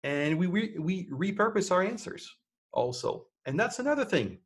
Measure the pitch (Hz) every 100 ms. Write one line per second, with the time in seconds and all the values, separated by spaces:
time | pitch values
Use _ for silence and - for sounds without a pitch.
0 | 143 143 147 160 180 190 220 - 160 190
1 | 175 135 190 208 214 214 190 180 190 233
2 | - - - - _ _ _ - 123 123
3 | - - - _ - 143 202 - 262 294
4 | 262 165 101 -